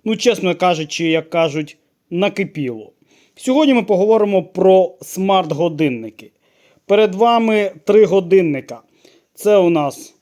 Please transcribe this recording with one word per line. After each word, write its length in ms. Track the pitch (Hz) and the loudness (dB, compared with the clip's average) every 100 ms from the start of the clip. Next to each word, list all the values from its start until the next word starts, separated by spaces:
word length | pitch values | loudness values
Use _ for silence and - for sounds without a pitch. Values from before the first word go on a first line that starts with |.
ну, 120 | 214 220 | -8 -2
чесно 400 | 240 190 185 170 | 0 0 -2 -2
кажучи, 520 | 185 160 151 - 165 | -2 -2 -6 -6 -2
як 220 | 160 156 | -2 -2
кажуть, 480 | 170 165 151 151 - _ _ _ | -2 -2 -4 -10 -14 _ _ _
накипіло. 840 | 175 202 202 190 151 131 113 104 _ _ _ _ _ | -4 -4 -4 -8 -8 -8 -10 -16 _ _ _ _ _
Сьогодні 380 | - 269 302 | -2 0 2
ми 100 | 247 | 2
поговоримо 600 | 196 190 208 220 208 190 | 0 0 2 2 2 -2
про 520 | - - 185 190 180 - | -4 0 4 4 2 -4
смарт-годинники. 1300 | - 175 196 190 165 147 170 151 151 120 110 - - _ _ _ _ _ - | -14 -6 0 0 0 -2 -4 -2 -2 -2 -10 -18 -20 _ _ _ _ _ -2
Перед 300 | 208 214 190 | 0 0 0
вами 560 | 233 233 226 214 202 156 - | 0 2 0 0 -2 -4 0
три 200 | 214 196 | 4 4
годинника. 760 | 190 170 190 170 139 - 131 _ _ _ _ _ | 2 2 2 2 -2 -8 -18 _ _ _ _ _
Це 240 | - 208 208 | -6 0 2
у 120 | 175 | 2
нас 460 | 165 143 - - _ | 0 -2 -8 -16 _